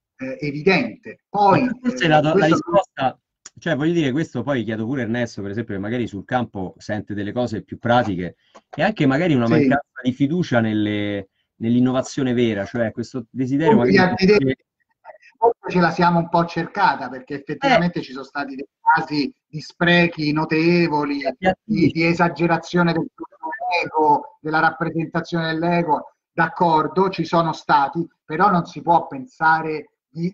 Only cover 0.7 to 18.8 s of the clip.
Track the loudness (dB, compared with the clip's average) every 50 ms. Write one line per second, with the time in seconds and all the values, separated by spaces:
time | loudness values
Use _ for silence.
0.7 | 2 2 0 -2 -6 -12 _ -20 -20 -20 _ _ -2 2 4 6 6 4 4 0
1.7 | -2 -4 -4 -4 -2 0 2 4 4 4 4 4 2 4 4 4 2 0 0 2
2.7 | 0 0 0 0 _ -4 -4 -4 -4 _ _ _ _ _ _ -20 _ -10 -6 -4
3.7 | -2 0 0 0 2 2 0 0 0 -2 -4 -4 -6 -6 -4 -2 -2 -2 -2 -4
4.7 | -4 -4 -4 -4 -4 -4 -4 -4 -2 -4 -4 -6 -6 -10 -10 -6 -6 -6 -6 -6
5.7 | -6 -6 -6 -4 -4 -4 -4 -6 -8 -12 -8 -4 -4 -4 -4 -4 -6 -10 -10 -10
6.7 | -12 _ -10 -8 -8 -8 -6 -8 -8 -8 -8 -6 -4 -4 -4 -4 -6 -8 -10 _
7.7 | -16 -8 -2 2 2 2 2 0 -4 -4 -6 -8 -10 _ _ _ _ -20 _ _
8.7 | -6 -2 -2 -2 0 0 0 0 2 0 0 2 2 2 2 2 2 4 4 4
9.7 | 2 0 -2 _ _ -6 -4 -4 0 0 -2 0 0 -2 -2 0 2 2 2 2
10.7 | 0 0 0 0 -2 -2 -4 -4 -6 -6 -8 -12 _ _ _ _ _ _ -2 0
11.7 | 2 4 4 2 2 0 -2 -4 -4 -4 -2 0 0 2 2 0 0 -2 -6 -6
12.7 | -4 -4 -4 -4 -4 -6 -10 -8 -8 -12 -12 -10 -6 -6 -4 -2 -2 2 4 4
13.7 | 4 4 4 4 4 4 4 2 2 2 4 4 4 4 4 0 -2 -4 _ _
14.7 | _ _ _ _ _ _ _ -20 -20 _ _ -20 _ _ 0 0 0 0 -8 -2
15.7 | 0 2 2 2 2 2 2 4 4 2 0 2 0 0 0 0 -4 -6 -6 -6
16.7 | -2 0 2 2 2 0 -6 -10 -10 -12 -10 -10 -10 -10 -8 -8 -8 -2 2 4
17.7 | 4 4 4 2 -2 -4 -8 -8 -12 -14 -14 -10 _ -8 -8 -8 -10 -12 -14 -16
18.7 | _ _